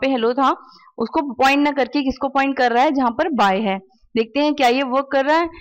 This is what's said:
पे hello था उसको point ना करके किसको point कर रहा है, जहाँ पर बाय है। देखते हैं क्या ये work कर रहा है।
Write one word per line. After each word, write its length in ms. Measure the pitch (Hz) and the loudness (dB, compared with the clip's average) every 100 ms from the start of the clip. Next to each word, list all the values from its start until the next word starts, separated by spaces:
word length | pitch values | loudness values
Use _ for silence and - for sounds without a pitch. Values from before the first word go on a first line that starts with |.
पे 80 | 269 | -2
hello 240 | 254 226 | 0 0
था 160 | 247 269 - - - _ - | 0 0 -2 -8 -20 _ -8
उसको 240 | 226 320 285 | -4 -4 -4
point 280 | 226 269 277 | 0 2 2
ना 100 | 294 | 0
करके 300 | 277 247 285 | 0 -2 -2
किसको 260 | 269 254 277 | -4 -4 -4
point 280 | 269 277 262 | -2 -2 0
कर 160 | 247 | 2
रहा 100 | 233 | 2
है, 80 | 302 | 2
जहाँ 180 | 277 247 | 2 0
पर 180 | 226 339 | 0 -2
बाय 280 | 240 202 190 | 0 2 0
है। 180 | 208 190 - _ _ | -2 -4 -8 _ _
देखते 260 | 226 226 277 | -4 -2 0
हैं 140 | 302 | 0
क्या 140 | 294 247 | 2 2
ये 140 | 254 | 2
work 260 | 269 262 269 | 0 -2 0
कर 120 | 277 | 0
रहा 120 | 269 320 | 2 0
है। 120 | 339 - | 0 -8